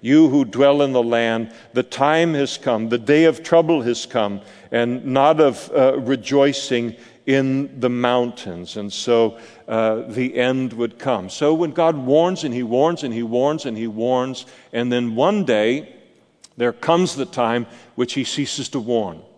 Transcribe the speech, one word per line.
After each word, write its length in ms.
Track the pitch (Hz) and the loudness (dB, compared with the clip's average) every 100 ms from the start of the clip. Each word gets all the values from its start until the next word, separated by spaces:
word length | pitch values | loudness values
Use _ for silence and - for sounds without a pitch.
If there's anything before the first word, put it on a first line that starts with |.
you 260 | 113 147 160 | 4 6 6
who 160 | 139 | 4
dwell 380 | 127 113 139 143 | 0 4 4 4
in 100 | 143 | 2
the 100 | 127 | 2
land. 500 | 117 117 117 113 113 - - | 2 2 0 -2 -4 -12 -6
The 120 | 127 | -4
time 500 | 123 - 143 160 170 | -4 0 2 2 2
has 240 | 151 139 - | 0 -4 -4
come, 320 | - 113 113 | -2 -2 -2
the 80 | 120 | -4
day 260 | 110 147 | 2 4
of 180 | 160 156 | 4 2
trouble 420 | - 165 160 160 | 2 2 4 0
has 220 | 117 117 - | 0 -4 -4
come, 360 | 123 104 98 - - - | -2 -2 -4 -12 -20 -6
and 340 | 117 120 123 127 | -2 -2 -4 -2
not 340 | 131 143 156 | 2 4 6
of, 320 | 147 113 - | 4 2 -4
uh, 240 | - 135 135 | 2 2 2
rejoicing 1000 | 120 131 104 139 139 139 - 123 117 113 - _ - | -2 -4 0 2 2 0 -4 -2 -4 -10 -20 _ 0
in 540 | 135 135 135 139 139 | 0 2 -2 -4 -4
the 100 | 123 | -2
mountains." 840 | 123 123 123 123 117 - 87 87 107 | 0 0 0 -2 -6 -12 -12 -12 -10
And 160 | 104 | -10
so, 460 | - - 117 113 - - - - | -8 0 2 2 -2 -20 -20 -6
uh, 340 | 113 110 110 - | -2 0 -2 -6
the 280 | 110 127 120 | -6 -4 -2
end 380 | 123 131 127 | 0 0 -4
would 260 | 113 117 - | -4 -6 -4
come. 300 | 139 117 95 | -4 -4 -4
So 240 | - 147 | -4 0
when 180 | 160 170 | 0 -2
God 240 | 139 165 156 | 0 0 0
warns 460 | 127 147 170 190 | 2 2 2 -2
and 100 | 147 | -6
he 100 | 120 | -4
warns 400 | 123 120 151 170 | -2 2 2 0
and 100 | 139 | -6
he 100 | 113 | -6
warns 420 | 117 120 135 156 143 | -4 0 0 -2 -6
and 120 | 110 | -6
he 100 | 113 | -6
warns, 580 | 107 117 127 127 127 - - - | -4 -2 0 -2 -8 -16 -20 -10
and 180 | 120 123 | -6 -2
then 240 | 123 120 113 | 0 -2 0
one 300 | 156 208 165 | 0 2 0
day 440 | 110 107 135 151 - _ _ _ _ _ - | 2 2 0 -6 -20 _ _ _ _ _ -4
there 160 | 120 | -4
comes 420 | 113 - 170 185 139 | -2 2 2 2 -2
the 100 | 135 | -8
time 400 | - 117 120 117 - - - | -2 0 0 -4 -14 -20 -6
which 180 | 123 | -4
he 100 | - | -2
ceases 460 | 127 - 143 - 131 | -6 -4 -6 -6 -6
to 100 | 139 | -6
warn. 420 | 113 117 101 - - | -2 -2 -2 -10 -20